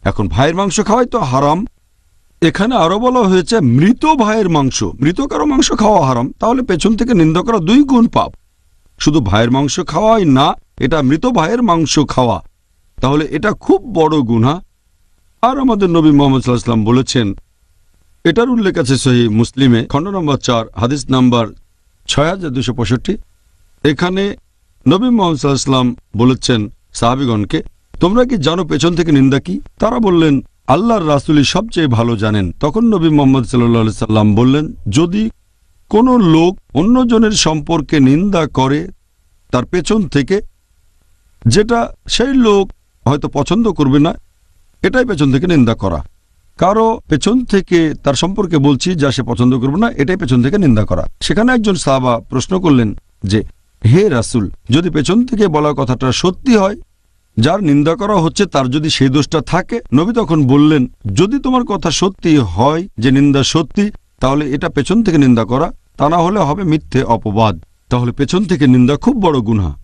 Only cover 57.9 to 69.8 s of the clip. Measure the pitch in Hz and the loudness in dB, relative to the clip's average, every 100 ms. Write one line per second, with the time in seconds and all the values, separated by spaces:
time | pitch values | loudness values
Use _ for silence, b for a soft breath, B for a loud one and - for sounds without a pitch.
57.9 | 165 202 208 160 151 202 147 131 139 156 | -2 -2 0 0 -2 -2 0 -2 -2 -4
58.9 | - 135 135 139 160 - 170 - 233 - | 0 0 2 0 -4 -2 -4 -4 -8 -2
59.9 | 143 180 233 202 160 131 143 151 151 123 | 0 0 -2 0 0 2 4 4 2 -2
60.9 | - 101 98 196 277 277 254 240 196 170 | -6 -6 0 0 0 -2 -2 -2 -4 -4
61.9 | - 185 190 175 151 107 85 131 160 190 | -2 -4 -2 0 2 2 0 0 -2 -8
62.9 | - 120 135 143 139 120 156 156 - 208 | -4 0 2 2 2 0 -2 -2 -2 -4
63.9 | - _ _ 127 143 147 139 165 151 127 | -6 _ _ -2 -2 -2 -4 -4 -4 -2
64.9 | 202 214 160 135 117 113 123 165 - _ | 0 0 2 4 2 2 -2 -2 -6 _
65.9 | - 143 170 170 208 147 160 185 156 - | -4 -2 0 0 0 -2 -2 -2 -2 -2
66.9 | 123 127 113 107 101 110 82 - _ _ | -4 -2 -2 -2 0 0 -2 -12 _ _
67.9 | 123 123 - 139 180 202 175 139 127 123 | -2 -2 -4 -2 -2 -2 0 4 4 4
68.9 | 143 - 254 190 139 107 110 87 71 | 2 0 0 0 0 0 -2 -2 -6